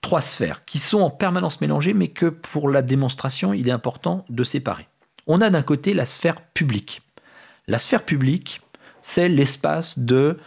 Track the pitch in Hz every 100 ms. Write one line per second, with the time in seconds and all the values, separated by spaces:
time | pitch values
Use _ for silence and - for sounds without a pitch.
0 | - 170 - - 87 73 - 147 - 214
1 | 175 - 196 180 175 - 147 147 156 208
2 | 175 - 170 165 - 151 143 139 127 135
3 | 135 - 135 - 185 202 120 123 123 -
4 | 170 185 - 117 123 139 127 90 - _
5 | _ _ - 165 220 180 139 147 190 196
6 | 127 - 170 160 _ - 151 104 - -
7 | _ - _ - - _ - 117 - 226
8 | - 147 131 160 - - _ - - _
9 | - - 175 139 139 - 151 156 170 -
10 | 120 127 143 175